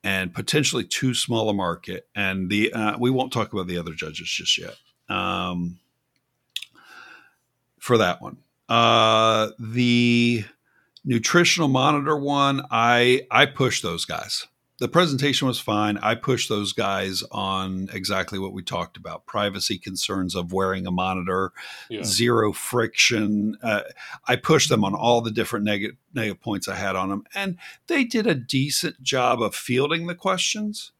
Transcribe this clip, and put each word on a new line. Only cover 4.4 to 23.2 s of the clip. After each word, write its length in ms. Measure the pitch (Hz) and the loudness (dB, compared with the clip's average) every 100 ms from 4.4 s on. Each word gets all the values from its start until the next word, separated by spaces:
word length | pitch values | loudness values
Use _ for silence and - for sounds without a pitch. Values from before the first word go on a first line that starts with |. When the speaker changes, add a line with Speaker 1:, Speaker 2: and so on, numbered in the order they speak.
| - - | -2 -2
Speaker 1:
yet, 180 | - - _ _ - | -4 -16 _ _ -6
um, 720 | 92 92 92 90 87 87 90 _ _ _ _ _ _ _ - - _ - - - - _ _ _ _ _ _ | -4 -2 -2 -2 -2 -4 -8 _ _ _ _ _ _ _ -14 -14 _ -20 -20 -20 -20 _ _ _ _ _ _
for 200 | - 117 | 2 4
that 220 | 92 - | 4 0
one. 180 | - - _ _ - | -8 -16 _ _ 0
Uh, 840 | 117 117 113 110 110 110 110 107 - | 2 6 6 6 6 4 2 0 -4
the 840 | 113 120 123 120 120 120 117 117 101 _ _ _ _ - | -6 0 4 6 6 4 4 2 -4 _ _ _ _ -10
nutritional 640 | - 117 - 175 170 170 147 | -2 0 2 4 4 2 2
monitor 500 | 131 143 147 143 151 | 2 2 2 0 -2
one, 480 | 139 143 139 139 - | 0 2 2 0 0
I, 560 | 113 117 120 120 131 - | 2 4 6 6 4 4
I 180 | 113 143 | 4 4
pushed 360 | - 131 - | 2 0 0
those 220 | - 85 | -4 -4
guys. 420 | - 78 - - - _ _ - | -4 -6 -4 -8 -8 _ _ -6
The 80 | 123 | 0
presentation 600 | 170 175 135 143 139 131 | 2 2 2 0 2 0
was 100 | 113 | -2
fine. 400 | - 104 104 101 | -2 0 0 0
I 160 | 104 | 0
pushed 340 | 113 - 123 - | 0 0 -2 0
those 240 | 104 101 | -2 -2
guys 520 | - 98 95 95 92 - | -2 -2 -2 -2 -4 -6
on 560 | 101 98 95 95 92 95 | -6 -4 -4 -4 -6 -6
exactly 460 | 104 95 98 90 98 | -8 -4 -4 -4 -6
what 140 | 95 | -8
we 100 | 95 | -8
talked 340 | 90 87 85 - | -8 -6 -6 -10
about, 300 | 90 80 - | -14 -14 -6
privacy 500 | 104 101 98 - 95 | -2 -2 -2 -4 -6
concerns 600 | - 92 - 98 92 92 | -6 -8 -4 -2 -2 -4
of 160 | 87 | -4
wearing 340 | 92 95 95 92 | -2 0 -2 -4
a 40 | |
monitor, 600 | 90 92 92 90 92 95 - - - - | -2 -2 -4 -2 -2 -2 -8 -18 -18 -12
Speaker 2:
Yeah. 140 | 107 | -8
Speaker 1:
zero 480 | 107 98 120 117 107 | -2 2 4 4 2
friction. 1080 | 92 - 120 113 - - 117 | -2 -4 -2 -2 2 2 2